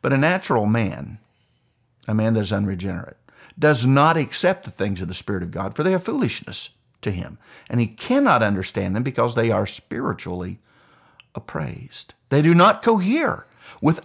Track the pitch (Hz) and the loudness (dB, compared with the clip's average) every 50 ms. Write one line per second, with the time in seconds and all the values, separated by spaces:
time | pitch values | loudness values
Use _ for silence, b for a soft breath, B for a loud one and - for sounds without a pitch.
0 | - 135 139 135 143 160 180 185 - - 139 117 104 104 110 117 110 95 - - | 0 2 2 2 2 2 0 -2 -2 0 0 2 2 2 2 2 0 -2 -4 -8
1 | 71 - - - _ _ _ _ _ _ _ _ _ _ _ _ _ _ _ _ | -12 -14 -16 -18 _ _ _ _ _ _ _ _ _ _ _ _ _ _ _ _
2 | _ - 107 110 110 113 113 110 104 92 107 101 104 98 95 87 92 98 87 85 | _ -2 -2 0 2 2 0 0 0 0 -2 -2 -2 -2 -4 -4 -6 -6 -6 -8
3 | - - - _ _ b b b b b b - 147 151 151 113 120 127 135 139 | -10 -14 -18 _ _ b b b b b b 0 2 2 2 4 4 4 6 6
4 | 143 160 170 165 139 - - - - 175 190 185 - - - - 95 104 98 87 | 6 4 4 2 0 -2 -4 0 0 0 0 0 -6 -18 -6 -4 -4 -2 -2 -4
5 | 92 82 92 - - - 101 92 87 85 - 90 98 98 104 - 151 185 190 180 | -6 -8 -8 -8 -6 -4 -4 -4 -4 -6 -6 -6 -6 -6 -4 -2 0 0 0 0
6 | 180 - 302 277 226 123 - - - - - - - - _ _ _ _ _ _ | -2 -2 -2 -2 -2 -2 -4 -6 -12 -12 -12 -12 -12 -14 _ _ _ _ _ _
7 | - 107 95 90 87 - 110 B B B B B B B 120 120 117 110 - - | -6 -6 -6 -6 -8 -10 -14 B B B B B B B -2 -2 -2 -2 -4 -12
8 | - - 247 277 285 240 156 120 113 104 101 92 92 - - - 95 92 95 110 | -4 0 2 4 4 4 4 4 4 2 0 0 -2 -4 -4 -4 -2 -2 -2 -2
9 | 123 139 123 - 113 120 117 117 113 113 107 - - - - - _ _ - 233 | -4 -2 0 0 -2 0 2 0 2 2 2 0 0 -2 -6 -14 _ _ -8 -6
10 | - - 104 - - 87 90 90 90 92 95 - b b b b b b b b | -4 -4 -6 -6 -8 -10 -8 -8 -8 -10 -12 -14 b b b b b b b b
11 | b b b b b _ _ 113 - - - 78 78 62 - - 127 - - - | b b b b b _ _ -16 -14 -10 -10 -8 -8 -8 -10 -14 -18 -18 -18 -18
12 | - - _ _ _ _ 135 143 151 165 170 170 175 214 214 - - 233 226 208 | -20 -20 _ _ _ _ 0 4 6 6 6 8 6 6 4 2 2 2 2 2
13 | 180 196 247 320 320 233 - - - B B B B B B B - 151 160 - | 2 0 0 0 0 -2 -4 -6 -10 B B B B B B B 2 2 2 4